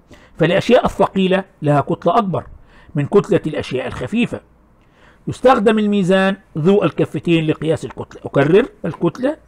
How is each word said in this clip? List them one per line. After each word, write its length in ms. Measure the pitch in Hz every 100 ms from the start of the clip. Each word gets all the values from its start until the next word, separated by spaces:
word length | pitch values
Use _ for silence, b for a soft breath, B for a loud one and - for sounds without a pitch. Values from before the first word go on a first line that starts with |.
| _ b b -
فالأشياء 480 | 165 185 - 240 -
الثقيلة 580 | - 175 196 185 185 - -
لها 200 | 147 147
كتلة 360 | - 170 175 233
أكبر 260 | 196 135 - - b b b 147
من 100 | 143
كتلة 360 | 202 - 170 160
الأشياء 400 | 151 - - -
الخفيفة. 540 | - - 233 233 - _ _ _ _ b b b b -
يستخدم 520 | - 247 247 214 214
الميزان 580 | 208 202 180 190 190 196 _ 160
ذو 260 | 160 202
الكفتين 640 | 160 - 156 156 - 165 156
لقياس 380 | - 156 151 120
الكتلة. 360 | - - - -
أكرر، 400 | 143 147 190 262 - 185
الكتلة 520 | - 170 - 254 311